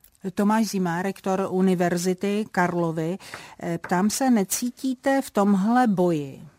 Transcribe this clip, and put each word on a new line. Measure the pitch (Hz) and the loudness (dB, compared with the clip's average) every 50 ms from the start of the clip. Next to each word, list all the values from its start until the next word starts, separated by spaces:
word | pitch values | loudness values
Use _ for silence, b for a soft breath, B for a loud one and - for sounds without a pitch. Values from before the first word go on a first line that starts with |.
| _ _ _ _ - 190 - | _ _ _ _ -12 -6 -2
Tomáš | - 202 208 214 226 226 | 0 2 2 2 2 0
Zima, | 196 - 196 185 170 165 175 | 0 -2 -2 -2 -2 -2 -2
rektor | 185 196 190 - - 196 190 185 190 - | -4 -4 -6 -4 -4 -2 -2 -2 -2 -2
Univerzity | 180 185 190 190 185 170 180 175 180 180 175 185 185 - - 202 202 208 220 - | 0 2 2 2 4 2 2 0 0 0 0 -2 -2 -2 -2 -2 -2 -4 -4 -2
Karlovy. | - 196 180 180 175 175 170 165 160 165 160 165 185 196 B B B B B B B - | 0 0 0 0 0 -2 -2 -2 -2 -4 -4 -4 -6 -8 B B B B B B B -10
Eh, | - 175 170 165 | -8 -6 -6 -6
ptám | - - 185 175 196 214 | -4 -2 0 2 2 0
se, | - - 269 262 | 0 0 2 2
necítíte | 240 208 190 - - - 247 247 - - - 262 254 - - 269 269 269 | 4 2 2 0 -2 -4 -4 -6 -6 -6 -6 -6 -6 -2 -2 0 0 0
v | 262 - | -2 -2
tomhle | - 214 196 202 202 190 190 220 233 254 254 | 0 0 2 4 2 2 2 2 2 4 4
boji | 226 196 165 180 180 170 151 143 135 131 - - - - | 2 2 2 2 2 2 0 -4 -8 -12 -16 -20 -20 -20